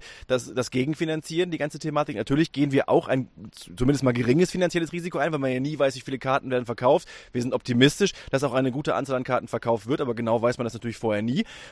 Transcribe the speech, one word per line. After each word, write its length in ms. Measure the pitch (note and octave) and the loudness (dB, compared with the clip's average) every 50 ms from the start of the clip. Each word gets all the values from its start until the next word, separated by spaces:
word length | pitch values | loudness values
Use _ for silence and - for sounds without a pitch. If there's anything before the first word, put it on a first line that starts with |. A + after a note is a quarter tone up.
| - - - - - | -2 -6 -18 -16 -4
das, 260 | - B2+ B2 A#2+ B2 A2 | -2 -2 -2 -2 -2 -4
das 160 | B2 B2 - | -4 -4 -2
gegenfinanzieren, 800 | - B2+ C3 D3 D#3 - E3+ D#3+ D#3 D#3 - - E3 E3 F3+ F3+ | -2 -2 0 -2 -2 -2 -4 -4 -4 -4 -6 -4 -2 -2 -2 -2
die 80 | E3 D3+ | -2 -4
ganze 200 | D3 D3+ - D3 | -4 -6 -6 -6
Thematik. 360 | - D#3 D3 D3 D3+ - C3 | -6 -2 -2 -2 -2 -2 -4
Natürlich 380 | G2+ A2+ - C#3 D3 E3 - - | -6 -2 0 2 2 2 0 0
gehen 180 | C3+ D3 C#3+ | 0 0 2
wir 180 | C3+ C3+ - - | 4 2 4 4
auch 200 | B2 - - - | 4 2 4 2
ein 200 | - C3+ B2+ - _ - G2 - - | 0 -2 -2 -4 _ -18 -20 -20 -18
z-, 200 | - - - F2 | -18 -18 -14 -4
zumindest 280 | F2 B2 C3 D3 C3+ C3+ | 0 2 2 4 4 2
mal 80 | B2+ A#2+ | 2 2
geringes 380 | A#2+ A#2 A#2 B2+ E3 F3+ - | 2 2 4 4 4 4 2
finanzielles 420 | - F#3 F3+ E3+ - F3 E3 - F3 | 2 0 0 0 0 -2 -4 -4 -4
Risiko 260 | F3 E3 F3+ D#3 D3+ | -8 -8 -6 -4 -2
ein, 140 | C#3 E3+ D#3 | -2 0 0
weil 60 | C#3+ | -2
man 100 | C#3 C3 | -2 -2
ja 80 | B2+ B2+ | -2 -2
nie 160 | C3+ D3 D#3 | -2 -2 0
weiß, 200 | C#3+ C#3+ C#3 B2+ | 2 2 0 0
wie 60 | B2+ - | -2 -6
viele 160 | - C3+ B2+ | -8 -8 -6
Karten 320 | - C3 C3 C#3 - C3 | -2 0 0 0 0 -2
werden 160 | B2+ B2 A#2+ | -2 -2 -2
verkauft. 420 | A#2+ A#2 - B2+ B2+ D3 F3 - - - - - - - | -4 -4 0 4 4 4 4 2 -2 -14 -20 -18 -8 -6
Wir 100 | B2 A#2+ | -4 -2
sind 120 | B2+ A#2 | -2 -2
optimistisch, 580 | B2 - - A#2+ A#2+ C3 D3 - - G3+ F#3 - - - - | -4 -2 0 4 6 6 6 6 4 2 0 0 -4 -4 -2
dass 140 | - C3+ C#3+ | -2 0 0
auch 80 | C3+ A2+ | 0 2
eine 180 | C3 C3 C3 | 2 0 0
gute 240 | A#2 C#3+ D#3 D#3 - | 0 -2 -2 -2 -2
Anzahl 220 | A2 C#3 C#3 C3 | -2 -2 -2 -2
an 80 | B2+ B2+ | -4 -2
Karten 240 | - B2 - - - | 0 -2 -2 -2 -4
verkauft 400 | - A#2 - A#2+ A#2 A2 G#2 A2+ | -6 -4 0 0 0 0 0 -2
wird, 120 | C#3+ - | -2 -2
aber 140 | D3 B2 A#2 | -2 -2 -4
genau 260 | A2 A#2+ A2+ A2+ A#2 | -2 0 0 2 2
weiß 180 | A2 A#2+ B2 - | 2 2 0 0
man 80 | A#2+ | -4
das 80 | A2+ A2 | -6 -6
natürlich 240 | A2+ - A#2 G#2+ - | -6 -8 -8 -8 -4
vorher 240 | - A2+ G#2 G#2 A2 | -2 0 0 0 0
nie. 220 | A#2 C3 F#3 A#3 - - - - - | 0 0 -2 -2 -4 -8 -16 -20 -16